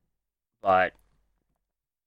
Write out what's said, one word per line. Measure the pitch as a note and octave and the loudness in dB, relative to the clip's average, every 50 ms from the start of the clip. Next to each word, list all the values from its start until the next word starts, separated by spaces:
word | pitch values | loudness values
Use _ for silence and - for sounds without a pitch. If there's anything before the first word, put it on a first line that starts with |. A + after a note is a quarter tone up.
| _ _ _ _ _ _ _ _ _ _ _ _ | _ _ _ _ _ _ _ _ _ _ _ _
But, | - G2 F#2 F#2 F#2 E2+ - _ _ _ _ _ _ _ _ _ _ _ _ _ _ _ _ _ _ _ _ _ _ | -2 0 0 0 0 -2 -6 _ _ _ _ _ _ _ _ _ _ _ _ _ _ _ _ _ _ _ _ _ _